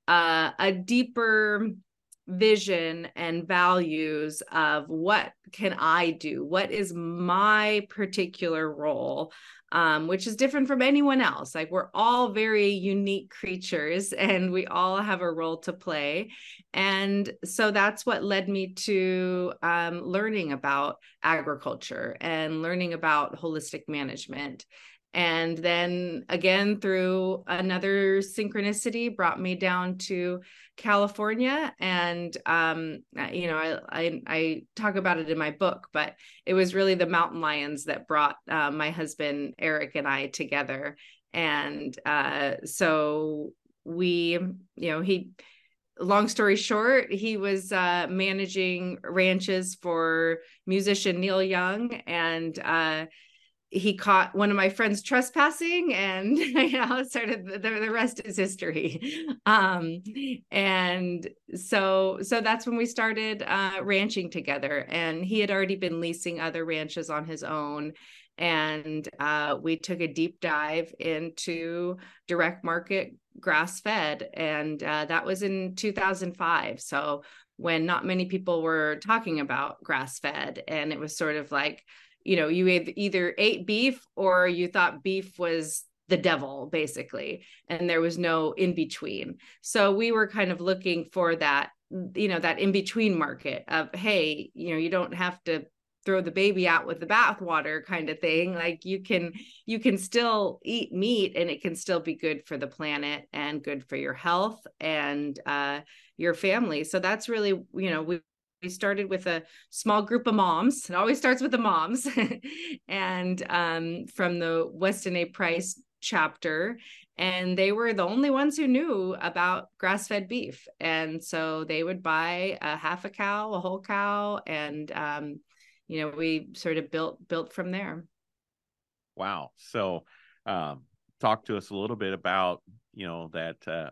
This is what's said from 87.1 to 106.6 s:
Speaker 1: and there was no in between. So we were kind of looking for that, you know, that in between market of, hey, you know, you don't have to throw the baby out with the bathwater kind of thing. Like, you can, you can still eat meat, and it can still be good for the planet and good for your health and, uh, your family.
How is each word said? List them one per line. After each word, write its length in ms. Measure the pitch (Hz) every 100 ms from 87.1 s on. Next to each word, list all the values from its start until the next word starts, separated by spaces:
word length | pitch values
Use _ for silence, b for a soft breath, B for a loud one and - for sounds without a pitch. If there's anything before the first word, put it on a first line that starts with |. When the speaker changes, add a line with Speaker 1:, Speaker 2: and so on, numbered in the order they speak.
| - 143 160 B B _
Speaker 1:
and 200 | 170 175
there 120 | 165
was 160 | 170 165
no 340 | 175 160 156
in 240 | - 180 165
between. 640 | 156 - - - - 175 B B
So 320 | - 226 202
we 180 | 196 233
were 160 | 226 208
kind 240 | 208 185
of 80 | 170
looking 460 | 175 185 185 170 160
for 220 | 185 170 165
that, 320 | 151 143 - - _
you 380 | 190 185 196 208
know, 120 | 170
that 200 | 165 -
in 120 | 196
between 460 | 196 190 233 214 175
market 460 | 147 131 143 123 -
of, 260 | 160 156
hey, 560 | 185 214 196 156 151 -
you 180 | - 170
know, 60 | 160
you 120 | 165
don't 240 | 180 180
have 280 | 175 180 180
to 220 | - 160 - _ _ _ -
throw 160 | 190
the 100 | 170
baby 360 | 175 202 185 180
out 180 | 165 -
with 140 | 165
the 80 | 170
bathwater 760 | 214 240 - 180 156 151 156 156
kind 240 | 180 156
of 100 | 156
thing. 340 | 170 160 180
Like, 320 | 175 170 165 185
you 160 | 190
can, 320 | 190 190 170 175 B B -
you 140 | 220
can 180 | 240 196
still 640 | 185 240 240 214 196 -
eat 300 | - 233 -
meat, 400 | 185 208 233 190 190
and 140 | 170
it 120 | -
can 140 | 185 165
still 240 | - 175
be 160 | 165 156
good 300 | 160 147 -
for 120 | 143
the 100 | 139
planet 600 | - 151 147 143 147 -
and 300 | 147 147 147
good 240 | 147 143 127
for 80 | 135
your 180 | 139
health 520 | 131 170 175 208 220 - _
and, 600 | 156 156 143 143 147 139 -
uh, 360 | 143 143 143 147 B B -
your 160 | 170
family. 500 | 165 196 208